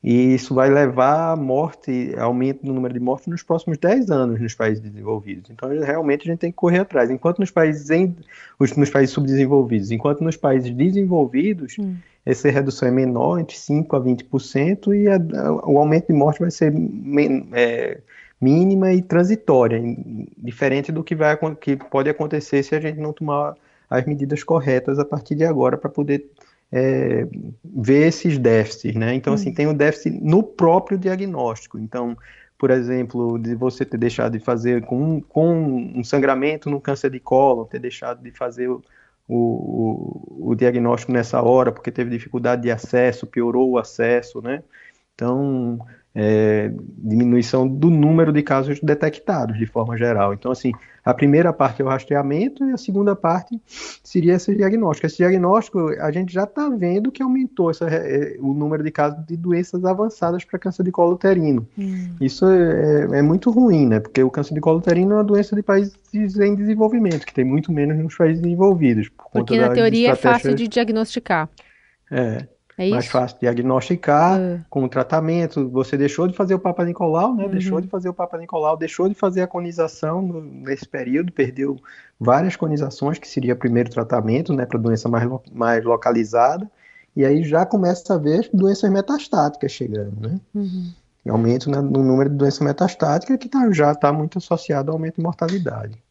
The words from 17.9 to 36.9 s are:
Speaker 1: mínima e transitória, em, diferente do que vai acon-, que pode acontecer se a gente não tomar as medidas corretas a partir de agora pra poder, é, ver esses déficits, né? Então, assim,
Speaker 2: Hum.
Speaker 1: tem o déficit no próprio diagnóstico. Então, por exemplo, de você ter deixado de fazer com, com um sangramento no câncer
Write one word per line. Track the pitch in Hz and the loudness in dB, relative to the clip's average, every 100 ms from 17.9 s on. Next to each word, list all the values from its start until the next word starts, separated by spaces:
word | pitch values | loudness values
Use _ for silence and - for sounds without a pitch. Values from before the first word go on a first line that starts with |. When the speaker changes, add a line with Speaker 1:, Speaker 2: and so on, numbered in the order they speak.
| - _ - - _ | -8 _ -20 -20 _
Speaker 1:
mínima | 127 151 185 190 190 | 4 6 4 4 4
e | 185 | 2
transitória, | 180 175 180 220 - 131 117 113 | 2 2 2 0 4 4 4 2
em, | 120 127 - 113 - - | -4 -6 -10 -12 -14 -14
diferente | 120 113 139 135 143 | -14 -2 0 0 -2
do | 160 | -6
que | 156 160 | -4 0
vai | 151 | 0
acon-, | 151 156 | 0 -4
que | 151 - 135 | -6 -4 -4
pode | - 135 135 | -2 -2 0
acontecer | 147 151 151 147 139 | -2 -4 -4 -2 -2
se | 139 | 0
a | 156 | -4
gente | 156 151 | -4 -6
não | 151 | -8
tomar | 151 156 143 147 - _ _ _ | -8 -4 -4 -4 -8 _ _ _
as | 123 127 | -4 -2
medidas | 147 135 147 | -4 -4 -6
corretas | - 160 139 127 131 139 | 0 0 2 0 0 -2
a | |
partir | 143 151 - 151 | -2 -4 -6 0
de | |
agora | 160 147 127 127 | 0 2 0 0
pra | 143 | -6
poder, | - 147 143 143 _ _ _ _ | -6 -2 -2 -4 _ _ _ _
é, | 127 131 131 131 120 117 - - 117 | -2 0 0 0 -2 -4 -10 -14 -16
ver | 165 135 113 139 160 | -12 -6 4 6 4
esses | 160 180 143 | 2 -2 2
déficits, | 120 113 110 - - 113 | 4 4 2 -4 -6 -2
né? | 113 | -2
Então, | 127 127 | -2 -2
assim, | 208 196 | -2 -2
Speaker 2:
Hum. | |
Speaker 1:
tem | 170 147 | -2 -2
o | |
déficit | 147 147 151 - - | 2 2 2 -6 -4
no | 156 175 | 2 2
próprio | 214 - 170 175 180 196 | 2 2 4 4 2 -4
diagnóstico. | 185 185 196 160 123 110 - 110 | -2 -4 -6 -4 -4 -6 -12 -12
Então, | 110 123 120 117 - - _ _ | -10 -6 -6 -8 -16 -20 _ _
por | 135 | 2
exemplo, | 127 120 127 120 123 117 117 | 2 2 -2 -4 -2 -2 -2
de | 113 | -4
você | 117 127 123 | -2 -4 -4
ter | 135 139 | -6 -2
deixado | 120 117 117 | -2 0 -2
de | 113 | -2
fazer | 117 120 120 123 | -2 -2 0 -2
com, | 113 123 151 160 | -2 -2 -2 -2
com | - - 165 165 156 127 123 | -4 0 2 2 0 -2 -4
um | 127 117 | -8 -2
sangramento | 143 139 131 143 156 - | 0 2 2 0 -4 -4
no | 143 | -6
câncer | - | -4